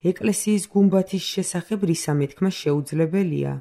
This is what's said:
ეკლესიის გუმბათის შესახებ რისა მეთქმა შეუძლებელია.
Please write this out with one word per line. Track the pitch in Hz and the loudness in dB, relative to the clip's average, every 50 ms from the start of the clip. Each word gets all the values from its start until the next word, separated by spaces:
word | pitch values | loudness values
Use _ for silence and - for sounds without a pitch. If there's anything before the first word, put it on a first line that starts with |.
| _ | _
ეკლესიის | 170 185 - - 220 202 - - 214 214 202 - | -2 -2 0 -2 -2 -2 0 0 0 0 0 -2
გუმბათის | - - 202 202 196 175 190 185 - - 190 - | 0 2 4 4 6 6 4 2 2 -2 -4 -4
შესახებ | - - - 185 - - 175 170 - 214 208 | -4 -6 -4 -6 -4 -4 -6 -4 -4 -4 -2
რისა | 196 170 165 156 - - 147 | 0 0 0 0 0 -2 0
მეთქმა | 147 143 139 - - 185 190 | 0 0 -2 -2 -2 -2 -2
შეუძლებელია. | 185 - - 151 143 147 143 - - 156 165 156 165 196 196 175 151 139 139 139 139 135 | -2 -2 -2 0 0 0 -2 -2 0 0 0 2 2 0 0 0 0 -2 -2 -4 -4 -6